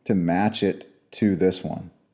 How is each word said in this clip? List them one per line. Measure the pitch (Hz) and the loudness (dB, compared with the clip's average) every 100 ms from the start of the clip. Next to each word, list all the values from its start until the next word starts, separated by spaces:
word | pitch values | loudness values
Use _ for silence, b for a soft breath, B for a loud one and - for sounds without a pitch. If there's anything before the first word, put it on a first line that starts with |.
| - | -2
to | 98 | 0
match | 85 87 107 107 | 2 2 0 0
it | 98 - - _ _ | -2 -2 -10 _ _
to | - 104 90 | 0 0 4
this | 92 - | 2 2
one | - 82 90 - _ | -4 -10 -12 -20 _